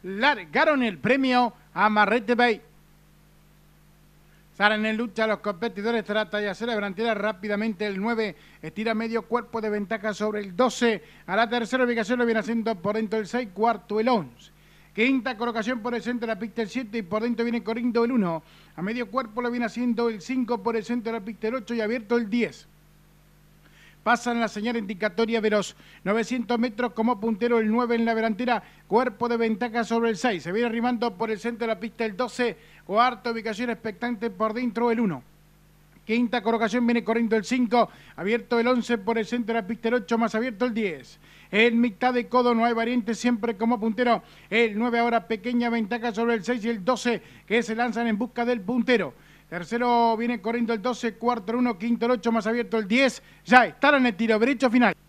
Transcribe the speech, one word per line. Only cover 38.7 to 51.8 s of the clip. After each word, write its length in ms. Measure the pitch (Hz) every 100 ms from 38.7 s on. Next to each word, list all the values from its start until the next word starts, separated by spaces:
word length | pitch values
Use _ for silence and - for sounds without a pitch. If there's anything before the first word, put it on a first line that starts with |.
| 254 - 233
por 200 | 190 226
el 80 | 220
centro 280 | 247 226
de 80 | 233
la 60 | 185
pista 220 | 226 226
el 60 | 247
ocho, 220 | 240 226
más 160 | 226
abierto 320 | 220 254 196 247
el 80 |
diez. 460 | 220 208 143 120 - - - -
En 300 | 202 233 233
mitad 320 | 240 190 247
de 140 | 247 240
codo 280 | 247 240 233
no 80 |
hay 100 | 233
variante, 400 | 226 226 247 202
siempre 440 | 220 247 240 226 196
como 220 | 226 233
puntero 420 | 226 214 240 214 - - -
el 300 | 220 226 208
nueve, 200 | 240 233
ahora 280 | 240 233 226
pequeña 420 | 220 233 240 240
ventaja 440 | 233 202 240 240
sobre 220 | 202 233 233
el 80 |
seis 200 | 170 247
y 60 | 214
el 160 | 226 180
doce, 360 | 247 240 226 - - -
que 160 | 226
se 140 | 226 226
lanzan 320 | 240 226 233
en 100 | 214
busca 280 | 240 - 240
del 160 | 240
puntero. 520 | 185 247 233 240 156 - - - _
Tercero 680 | 170 165 233 247 240 233 220
viene 240 | 233 240
corriendo 320 | 196 233 226
el 80 | 226
doce, 340 | 240 240 233 -
cuarto 380 | 233 240 185
el 40 | 240
uno, 180 | 247
quinto 300 | 185